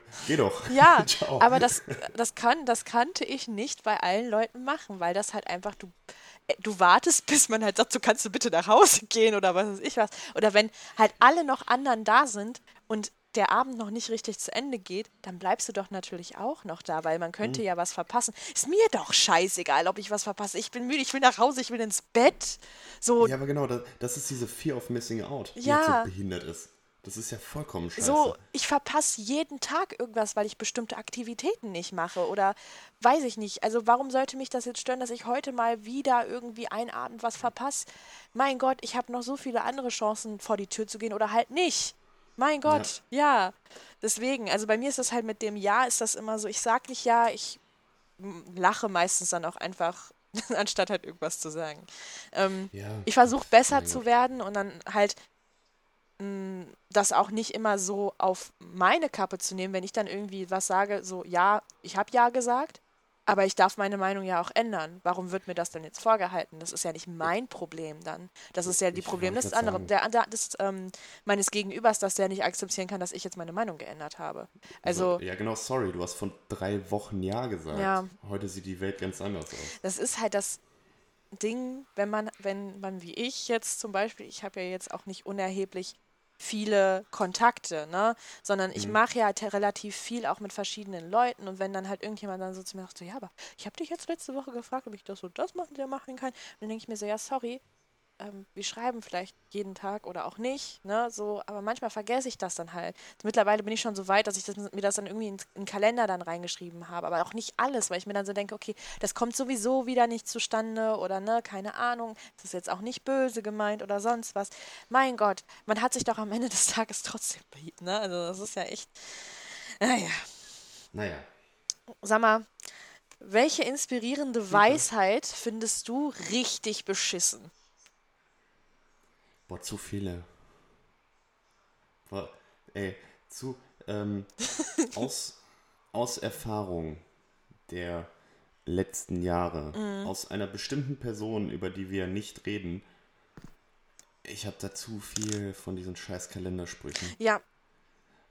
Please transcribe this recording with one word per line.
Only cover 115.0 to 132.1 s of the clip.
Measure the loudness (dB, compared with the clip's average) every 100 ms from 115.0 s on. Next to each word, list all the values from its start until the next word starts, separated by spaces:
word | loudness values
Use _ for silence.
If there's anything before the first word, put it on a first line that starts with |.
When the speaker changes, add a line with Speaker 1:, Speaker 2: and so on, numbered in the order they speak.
| 2 4
Speaker 2:
Gott, | 2 2 -8 -20 -4
man | 0
hat | 0
sich | 0
doch | -2 -2
am | -2
Ende | -4 -2
des | 2 2
Tages | 2 -2 -4
trotzdem | -8 -8 -8 -8 _ -18
lieb, | -18 -12
ne, | -4 -4
also | -2 -4 -4
das | -6
ist | -8 -6
ja |
echt, | -6 -8 -14 -18 -18 -16 -16 -18 -16 -16 -16 -2
naja. | 2 2 0 -6 -8 -16 -20 -20 -20 -20 -14
Speaker 1:
Naja. | -8 -8 -8 -16 _ _ _ _ -12 -12 -16
Speaker 2:
Sag | 0 4
mal, | 4 2 0 _ -20 -20 -20 -20 _ -20
welche | -2 2 4 2
inspirierende | -2 -2 -4 -4 -2 -4 -2 -4
Speaker 1:
Bitte. | 2
Speaker 2:
Weisheit | 6 8 6 2 2 4 4 0
findest | -6 -6 -4 -4 -4 -4
du | -2 -2 -4 -4
richtig | -2 -2 -4 -6 -6 -4
beschissen? | -2 -2 0 0 -2 -12 _ _ _ _ _ _ _ _ _ _ _ _ _ _ _ _ _ _ _ _
Speaker 1:
Boah, | -14
zu | -10 -12
viele. | -8 -6 -6 -8 -12 _ _ _ _ _ _ _ _ _ _ _ _ _ _ _ _ _ _